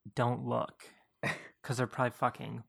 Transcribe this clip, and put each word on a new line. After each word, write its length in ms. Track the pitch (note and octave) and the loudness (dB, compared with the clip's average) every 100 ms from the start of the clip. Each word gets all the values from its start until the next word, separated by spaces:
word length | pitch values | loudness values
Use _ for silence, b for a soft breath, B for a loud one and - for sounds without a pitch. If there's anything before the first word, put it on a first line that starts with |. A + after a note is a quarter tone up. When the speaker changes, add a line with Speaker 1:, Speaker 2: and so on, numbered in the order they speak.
| - - | -6 2
Speaker 1:
don't 300 | A#2+ B2 B2 | 2 2 0
look 380 | A#2+ - - - - _ _ | 0 -2 -6 -20 -20 _ _
Speaker 2:
<laughs> 380 | - - - _ | -4 -4 -8 _
Speaker 1:
'cause 160 | - B2 | -2 0
they're 100 | B2 | 0
probably 240 | - B2 | 2 0
fucking. 520 | - B2 - A#2+ A#2 | 2 0 0 -8 -10